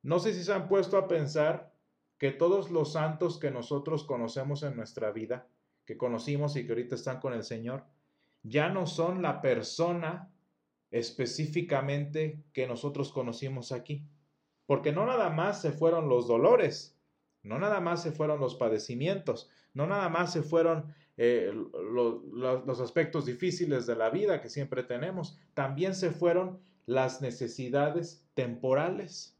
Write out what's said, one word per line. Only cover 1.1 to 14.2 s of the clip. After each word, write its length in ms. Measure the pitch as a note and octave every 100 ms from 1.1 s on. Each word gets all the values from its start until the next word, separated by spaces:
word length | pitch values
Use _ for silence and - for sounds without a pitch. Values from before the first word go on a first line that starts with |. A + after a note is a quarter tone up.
| E3 C#3+ D#3 D3+ - - _ _ _ _ _
que 120 | C#3
todos 400 | - E3+ G3 F3
los 220 | E3 D3
santos 460 | D#3+ D#3 D#3 F3 -
que 120 | D3
nosotros 540 | B2 A#2 C#3+ D3+ D#3+
conocemos 580 | - B2 A#2 C3+ C3+ C#3+
en 140 | D3 A#2+
nuestra 340 | G#2+ - A2
vida, 380 | A2 A2 B2+ - _ _ _ -
que 100 | A2+
conocimos 600 | B2 A#2 B2+ C#3+ D3 C#3+
y 100 | A#2
que 60 |
ahorita 220 | A#2 B2
están 260 | B2+ - B2+
con 120 | C3+
el 100 | A#2
Señor, 440 | - A2+ A2+ C#3+ - _ _ _ _ _
ya 260 | A2 C3+ D#3+
no 180 | F#3+ D#3+
son 360 | - E3 F#3
la 180 | E3 C#3+
persona 920 | C3 A2+ - - E3+ F3 D#3+ F3+ - _ _ _ _ _ _
específicamente 1500 | A#2 A#2 - A#2+ - D3 - - C#3 C#3 C#3+ D3 D3+ D#3 D3+ -
que 140 | - B2+
nosotros 460 | A#2 C#3+ C#3+ C#3
conocimos 600 | C#3 A#2+ A#2 C3+ C3 A#2+
aquí. 340 | B2 - D3 - _